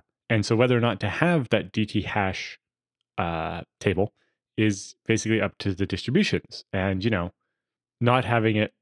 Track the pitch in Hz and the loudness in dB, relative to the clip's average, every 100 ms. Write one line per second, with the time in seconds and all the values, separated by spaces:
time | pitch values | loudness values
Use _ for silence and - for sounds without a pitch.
0 | - _ - 113 101 113 123 120 117 95 | -12 _ 0 0 2 2 4 4 2 0
1 | 101 - 170 170 117 107 87 - 107 107 | -4 0 2 2 2 0 0 -4 -2 -2
2 | 90 107 95 92 - - _ _ _ _ | -2 -2 -2 -4 -10 -14 _ _ _ _
3 | _ - 87 82 82 85 82 - 104 87 | _ -6 -4 -4 -6 -8 -12 -6 -2 0
4 | 104 _ _ _ _ - 110 95 - - | -2 _ _ _ _ 0 0 0 -8 -10
5 | - 110 110 110 98 - 101 92 98 95 | -2 0 0 0 0 -4 -4 -2 -2 -4
6 | - 156 208 - - - - 98 95 95 | -2 0 2 -2 -6 -20 -8 -4 -2 0
7 | 110 101 87 - _ _ _ _ _ - | 0 -2 -4 -10 _ _ _ _ _ -4
8 | 120 127 101 117 110 107 107 _ | 2 2 2 2 2 2 0 _